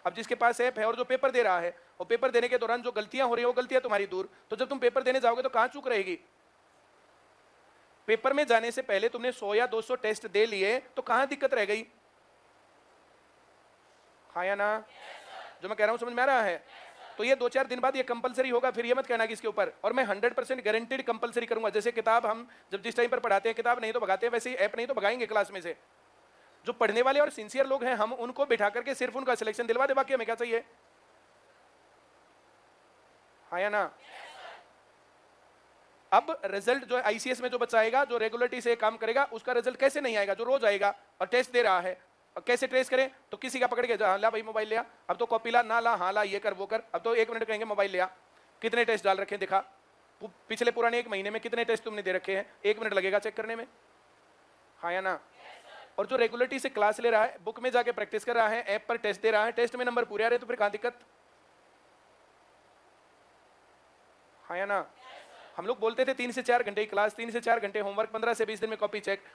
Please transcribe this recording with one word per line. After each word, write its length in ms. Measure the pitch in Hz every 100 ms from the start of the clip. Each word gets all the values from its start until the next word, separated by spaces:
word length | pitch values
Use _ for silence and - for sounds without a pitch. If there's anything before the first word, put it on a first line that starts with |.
| 180
अब 80 |
जिसके 200 | 175 220
पास 260 | - 233 233
ऐप 180 | 247 233
है 80 | 220
और 100 | 226
जो 80 |
paper 260 | 247 254 269
दे 120 | 247
रहा 180 | 220 180
है, 160 | 170 - _ -
और 60 | 175
paper 240 | 233 254
देने 180 | 233 240
के 100 | 247
दौरान 240 | 226 240
जो 100 | 233
गलतियां 360 | 220 214 254 254
हो 60 |
रही 80 | 233
है 40 | 240
वो 60 |
गलतियां 280 | 247 247 254
तुम्हारी 260 | 247 208 202
दूर, 220 | 185 190 - -
तो 60 | 214
जब 120 | 254
तुम 100 | 269
paper 240 | 240 262
देने 180 | 254 262
जाओगे 220 | 233 240
तो 60 | 262
कहाँ 200 | 240 247
चूक 200 | 285 269
रहेगी? 300 | 220 190 165 _ _ _ _ _ _ _ _ _ _ _ _ _ _ _ _ _ _ -
Paper 260 | 226 269
में 140 | 277 277
जाने 240 | 226 233
से 120 | 240
पहले 260 | 254 196 226
तुमने 240 | 240 247
सौ 220 | 240 202
या 120 | 208 247
दो 140 | 220
सौ 120 | 220
test 320 | 254 214 214 220
दे 200 | 202 226
लिए 320 | 202 190 254
तो 240 | - -
कहाँ 240 | 247 240 269
दिक्कत 280 | 277 269
रह 100 | 240
गई? 220 | 202 214 226 _ _ _ _ _ _ _ _ _ _ _ _ _ _ _ _ _ _ _ _ _ _ _ -
हाँ 140 | 175
या 100 | 185
ना? 300 | 202 208 220 214 - - - - - - -
जो 60 | 190
मैं 80 | 214
कह 60 |
रहा 60 | 208
हूँ 80 | 226
समझ 140 | 240
में 100 | 240
आ 40 | 269
रहा 160 | 262
है? 220 | 208 170 - - - - - -
तो 60 |
ये 100 | 233
दो 140 | 269 240
चार 180 | 247 220
दिन 140 | 247
बाद 160 | 262 262
ये 60 |
compulsory 460 | 247 233 254 247 262
होगा, 220 | 240 254
फिर 160 | 226 233
ये 80 |
मत 120 | 247 254
कहना 200 | 233 226
कि 60 |
इसके 160 | 214 220
ऊपर, 240 | 208 180 -
और 80 | 208
मैं 120 | 247
hundred 300 | 226 202 240
percent 300 | 247 247 262
guaranteed 380 | 214 220 226 262
compulsory 440 | 254 226 240 233 226
करूंगा। 220 | 226 220
जैसे 240 | 208 214
किताब 340 | 226 220 233 226
हम 220 | 220 240 - -
जब 100 | 196
जिस 140 | 214 233
time 140 | 240
पर 80 | 254
पढ़ाते 300 | 240 196 226
हैं 80 | 226
किताब 240 | 233 240
नहीं 120 | 226
तो 80 | 233
भगाते 260 | 196 196 233
हैं, 60 |
वैसे 180 | 233 247
ही 60 | 254
ऐप 200 | 208 226
नहीं 100 | 247
तो 80 |
भगाएंगे 320 | 240 202 247 214
class 240 | 214 196
में 100 | 196
से। 160 | 170 147 _ _ _ _ _ _ _ _ 214
जो 60 |
पढ़ने 300 | 233 220 220
वाले 180 | 262 285
और 100 | 294
sincere 360 | - 214 262 269
लोग 180 | 269
हैं 100 | 240
हम 180 | 233 220
उनको 340 | 254 233 262 277
बिठा 220 | 220 208
करके 260 | 226 277
सिर्फ 220 | - - 247
उनका 180 | 254
selection 320 | 233 220 214 233
दिलवा 200 | 233 269
दे, 80 |
बाकी 200 | 269 262
हमें 100 | 262
क्या 100 | 226
चाहिए? 300 | 226 240 226 - _ _ _ _ _ _ _ _ _ _ _ _ _ _ _ _ _ _ _ _ _ _ _ _ _ _ _ -
हाँ 100 | 175
या 80 | 202
ना? 260 | 208 170 - - - - - - - - _ _ _ _ _ _ _ _ _ _ _ _ _ -
अब 280 | 202 - 320
result 400 | 196 196 196 262
जो 120 | 233 247
है 60 |
आईसीएस 380 | 214 226 254 247
में 80 | 247
जो 100 | 240
बच्चा 200 | 233 226
आएगा, 260 | 220 254
जो 140 | 277 240
regularity 420 | 220 233 247 247
से 160 | 240 233
काम 200 | 220 226
करेगा, 280 | 220 247
उसका 280 | 277 226 -
result 240 | 247 247 247
कैसे 240 | 269 285
नहीं 160 | 262 220
आएगा? 180 | 202
जो 100 | 190
रोज 200 | 233 269
आएगा 300 | 226 202 202 - _ -
और 60 | 180
test 260 | 247 247
दे 100 | 247
रहा 180 | 220 180
है, 200 | 185 185 _ _ _ -
और 60 | -
कैसे 200 | 247 262
trace 220 | 262 254
करें? 220 | 254 262 - -
तो 60 | 208
किसी 240 | 262 247
का 60 | 240
पकड़ 200 | 240 247
के 100 | 208
जा, 200 | 208 196
"ला 140 | 220
भाई 120 | 220
mobile 260 | 220 220 214
ले 80 | 220
आ, 80 | - - -
अब 60 | 185
तो 100 | 240
copy 240 | 226 233
ला, 120 | 240
ना 180 | 226 233
ला, 140 | 233
हाँ 180 | 208 180
ला, 100 | 208
ये 160 | 202 196
कर, 160 | 208
वो 120 | 190 196
कर।" 160 | 208 -
अब 80 | 170
तो 120 | 226
एक 160 | 233 226
minute 140 | 226
कहेंगे, 200 | 220 214
"mobile 260 | 220 202 202
ले 80 | 185
आ, 80 | 185 - _ _ _ -
कितने 220 | 226 233
test 200 | 233 214
डाल 120 | 196 190
रखे 180 | 196
हैं 60 | 202
दिखा, 180 | 190 190 - - _ _ _ -
पु-, 100 | 208 - -
पिछले 220 | 220 240
पुराने 280 | 233 233 240
एक 100 | 240
महीने 220 | 196 202
में 100 | 220
कितने 220 | 226 233
test 200 | 233 220
तुमने 180 | 226 208
दे 100 | 185
रखे 240 | 185 190 196
हैं?" 180 | - -
एक 140 | 202 214
minute 140 | 226
लगेगा 260 | 196 190 202
check 180 | 220 214
करने 200 | 220 226
में। 100 | 254 _ _ _ _ _ _ _ _ _ _ _
हाँ 140 | 170
या 80 | 180
ना? 200 | 190 170 - - - - - - - -
और 80 | 214
जो 100 | 254
regularity 420 | 226 240 254 269
से 100 | 269
class 320 | 214 208 214
ले 100 | 233
रहा 140 | 220
है, 140 | 233 -
book 160 | 180 226
में 100 | 254
जाके 220 | 240 233
practice 320 | 240 202 214
कर 100 | -
रहा 140 | 233 220
है, 140 | 233
ऐप 240 | 214 208 -
पर 80 | 233
test 260 | 214 185
दे 80 | 220
रहा 140 | 214
है, 80 | 220
test 240 | 233 233 247
में 80 |
number 200 | 247 240
पूरे 200 | 226 208
आ 40 | 226
रहे, 100 | 240
तो 80 | 240
फिर 100 | 240
कहाँ 140 | 202
दिक्कत? 300 | 208 233 - _ _ _ _ _ _ _ _ _ _ _ _ _ _ _ _ _ _ _ _ _ _ _ _ _ _ _ _ _ _ _ _ _ _
हाँ 140 | - 175
या 80 | 202
ना? 240 | 196 151 - - - - - - -
हम 100 | 185
लोग 140 | 247
बोलते 240 | 220 233
थे 100 | 254
तीन 180 | 262 247
से 100 | 240
चार 200 | 247 240
घंटे 220 | 208 202
की 60 | 214
class, 240 | 202 214
तीन 160 | 220 233
से 100 | 226
चार 200 | 233 233
घंटे 200 | 202 208
homework, 300 | 202 202 220
पन्द्रह 240 | 220 226
से 100 | 226
बीस 160 | 214 214
दिन 100 | 220
में 80 | 220
copy 220 | 208 208
check। 220 | 196 196 -